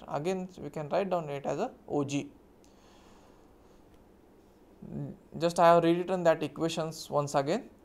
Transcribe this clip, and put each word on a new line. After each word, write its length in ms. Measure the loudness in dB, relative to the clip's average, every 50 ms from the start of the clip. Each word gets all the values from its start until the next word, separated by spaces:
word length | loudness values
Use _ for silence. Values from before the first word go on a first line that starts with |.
| -12
again 400 | -8 -8 -4 -4 -4 -4 -4 -6 -10 -12 -14
we 100 | -14 -10
can 200 | -10 -10 -8 -2
write 200 | -2 -2 -2 0
down 180 | -2 -4 -4
it 200 | -4 -8 -6 -4
as 100 | -4 -4
a 140 | -4 -4 -6 -8 -14 -10
O 160 | -4 -2 -2 -2
G. 260 | 0 -2 -4 -4 -6 -14 -20 -20 -20 -20 _ -20 -20 -20 -20 -20 -20 -20 -20 -20 -20 -20 -20 -20 -20 -20 -20 -20 -20 -20 -20 -20 -20 -20 -20 -20 -20 -20 -20 -20 -20 -20 -20 -20 -20 -20 -20 _ -20 _ _ -20 -20 -20 -20 -16 -12 -10 -10 -10 -10 -12 -16 -20 -14 -8 -4
Just 200 | -2 -2 4 6
I 140 | 8 8 8
have 100 | 8 6
rewritten 400 | 4 2 2 0 -2 -2 2 4
that 180 | 4 4 2 0
equations 680 | -6 -4 -4 -4 -2 -2 -4 -4 -6 -8 -12 -10 -2
once 240 | -2 -2 -2 2 0
again. 300 | 0 0 2 -2 -2 -4 -10 -20 -20